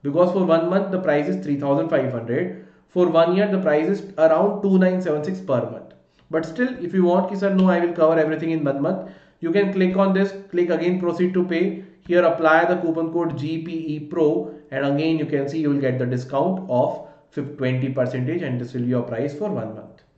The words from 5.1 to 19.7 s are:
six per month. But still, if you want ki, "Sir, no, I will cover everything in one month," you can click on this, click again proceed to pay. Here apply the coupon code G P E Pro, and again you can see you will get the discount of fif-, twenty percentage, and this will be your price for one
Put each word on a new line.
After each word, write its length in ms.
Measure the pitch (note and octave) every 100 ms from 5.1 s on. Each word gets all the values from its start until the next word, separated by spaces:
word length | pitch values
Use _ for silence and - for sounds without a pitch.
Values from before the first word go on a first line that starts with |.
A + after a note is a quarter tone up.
| D3+
six 160 | D3 F#3 -
per 100 | B2+ G#2
month. 240 | A2+ - - _ _ _
But 160 | D#3+ D#3+
still, 260 | - B3+ - F3
if 60 | F#3+
you 60 | F3
want 220 | F3+ F#3+
ki, 60 | G3
"Sir, 80 | G3
no, 140 | F#3+ F#3
I 80 | F3
will 80 | E3+ E3+
cover 200 | D#3 D#3+
everything 320 | D3+ E3 E3 D#3+
in 60 | C#3+
one 120 | C#3 D3+
month," 240 | F#3+ - - _ _ E3
you 60 | F#3+
can 160 | F#3+
click 240 | F#3+ F#3 F#3+
on 100 | G3 F#3
this, 140 | G3 - -
click 180 | F3+ F3 D#3+
again 220 | E3+ F#3
proceed 340 | F3 E3 F3+
to 100 | F#3 F3+
pay. 100 | E3 F#3 - - - -
Here 160 | F3 E3
apply 280 | - D#3+ D#3+ E3+
the 60 | F3+
coupon 280 | F3 D#3+ D#3+
code 240 | E3+ E3 C3+
G 140 | D3 E3 D#3+
P 100 | E3 D#3+
E 40 | D3+ D3+
Pro, 140 | F3 D3+ D3+ - - -
and 160 | C3+ C#3
again 320 | C#3+ D#3+ D#3+
you 20 | D3
can 140 | C#3+ C#3
see 80 | D#3+ D3
you 40 |
will 100 | C#3
get 140 | C3 B2
the 80 | B2
discount 560 | B2 - C#3 E3+ F#3+ - B2
of 200 | - - - - _
fif-, 260 | - C3 -
twenty 280 | B2+ B2+ C3 C3
percentage, 440 | B2 C3 B2+ E3+
and 180 | D3+ B2
this 140 | A#2+
will 80 | B2+
be 120 | A#2+
your 80 | C#3 A#2
price 240 | A#2 D3 -
for 80 | G#3 F#3
one 140 | G#2